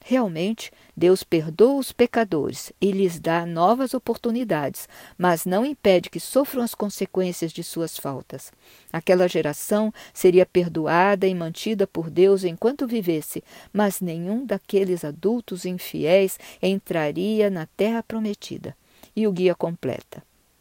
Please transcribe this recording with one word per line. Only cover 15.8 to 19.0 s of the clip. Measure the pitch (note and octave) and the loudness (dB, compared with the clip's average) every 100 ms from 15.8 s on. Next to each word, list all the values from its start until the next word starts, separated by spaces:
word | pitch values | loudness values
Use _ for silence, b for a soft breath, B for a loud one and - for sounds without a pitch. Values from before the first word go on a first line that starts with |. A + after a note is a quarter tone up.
| - D#3 D3 F#3+ F#3+ - B B | -8 -2 4 4 4 -2 B B
entraria | F#3 G3 - E3+ D3+ D#3+ G3+ G#3+ G#3 | -2 -2 -2 -2 -2 -2 -2 2 0
na | F3+ D#3+ | 0 -6
terra | - G#3 A#3 | -2 -2 -2
prometida. | - A3+ G#3+ G#3+ - - - - b b | -6 -6 -6 -6 -10 -12 -12 -16 b b